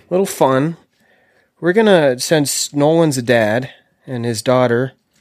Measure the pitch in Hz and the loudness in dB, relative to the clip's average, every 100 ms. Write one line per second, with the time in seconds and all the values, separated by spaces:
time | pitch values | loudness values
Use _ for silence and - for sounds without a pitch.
0 | - 180 190 - 139 131 156 165 _ _ | -4 -2 -2 0 2 2 -2 -6 _ _
1 | _ _ _ _ _ _ 165 190 214 180 | _ _ _ _ _ _ -2 2 4 4
2 | 143 127 - 160 139 - - 143 147 165 | 2 0 0 0 0 -4 -6 0 2 2
3 | 160 131 113 117 107 117 131 - _ _ | 2 0 0 2 2 -2 -6 -14 _ _
4 | - 123 120 110 - 127 123 120 131 - | -12 -8 -6 -4 0 0 2 0 -4 -8
5 | _ _ | _ _